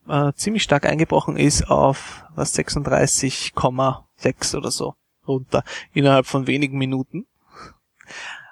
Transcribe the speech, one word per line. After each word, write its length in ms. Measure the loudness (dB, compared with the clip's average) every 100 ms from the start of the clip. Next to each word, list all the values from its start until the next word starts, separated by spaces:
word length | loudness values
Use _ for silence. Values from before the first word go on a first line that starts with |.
| -4
äh, 260 | 0 0
ziemlich 280 | 0 -2 0
stark 220 | 2 2
eingebrochen 540 | 2 0 2 2 0 2
ist 320 | 2 2 2
auf, 540 | 4 4 2 -6 -18 -12
was, 180 | -6 -4
sechsunddreißig 1000 | -4 -4 -4 0 2 2 0 -2 -4 -6
Komma 520 | 0 0 2 0 -2 -10 _
sechs 380 | -4 -2 -6
oder 160 | -4 -4
so 260 | -4 -6 -10 _ _ -6
runter, 380 | -4 -2 -2 -2 -12 -8
innerhalb 320 | 2 4 4 4
von 200 | 0 0
wenigen 300 | 0 -2 -2
Minuten. 500 | -2 -2 -4 -10 -12 _ _ -20 -20 _ _ _ -20 -16 -14 -16 -20